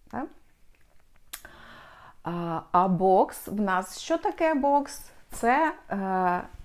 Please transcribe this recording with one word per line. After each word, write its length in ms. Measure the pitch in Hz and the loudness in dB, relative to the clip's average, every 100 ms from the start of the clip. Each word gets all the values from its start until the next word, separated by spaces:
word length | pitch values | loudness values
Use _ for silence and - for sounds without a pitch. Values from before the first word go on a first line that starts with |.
| - | -12
да? 160 | - 294 - _ _ - - _ - - - - - - - - - - - - - | -10 -10 -12 _ _ -20 -20 _ -20 -20 -20 -18 -18 -18 -20 -20 -20 -20 -20 -20 -14
А, 360 | - 175 170 165 - | -8 -6 -4 -6 0
а 160 | 175 190 | 2 4
бокс 600 | 175 185 190 - - - | 4 6 6 4 -2 -8
в 120 | 202 | -4
нас, 400 | 202 185 196 - | 0 0 -4 -8
що 180 | - 330 | -4 -2
таке 360 | 339 - 320 | -2 0 0
бокс? 560 | 294 277 285 285 - - - - | 2 2 2 0 -10 -18 -20 -18
Це, 440 | - 233 269 311 - - | -2 2 2 2 -2 -8
е, 500 | 196 190 185 180 180 - - | -6 -2 0 0 0 -4 -16